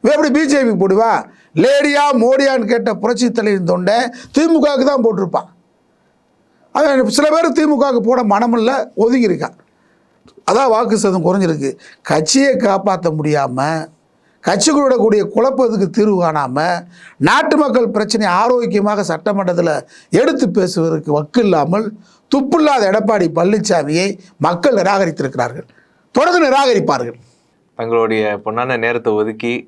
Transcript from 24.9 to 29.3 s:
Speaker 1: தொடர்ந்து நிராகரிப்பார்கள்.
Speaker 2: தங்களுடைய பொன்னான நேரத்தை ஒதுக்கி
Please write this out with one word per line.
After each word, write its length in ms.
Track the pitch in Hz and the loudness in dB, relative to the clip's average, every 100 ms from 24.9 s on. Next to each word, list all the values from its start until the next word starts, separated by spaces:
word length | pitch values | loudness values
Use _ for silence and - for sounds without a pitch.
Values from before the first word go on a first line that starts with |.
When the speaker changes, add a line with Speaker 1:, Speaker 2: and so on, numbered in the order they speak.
| 196 180 156 135 127 120 135 - _ _ _ _ - | 0 -2 -4 -6 -4 -6 -6 -18 _ _ _ _ 0
Speaker 1:
தொடர்ந்து 240 | 311 359 294 | 2 2 2
நிராகரிப்பார்கள். 680 | 262 277 220 156 135 120 120 _ _ _ _ _ - | 2 2 0 0 -4 -4 -12 _ _ _ _ _ -10
Speaker 2:
தங்களுடைய 580 | 117 117 113 110 107 104 | -4 0 0 0 -2 -4
பொன்னான 320 | 107 113 123 123 | -6 -6 -4 -2
நேரத்தை 300 | 117 120 113 107 | -2 -2 -2 -2
ஒதுக்கி 320 | 107 | -2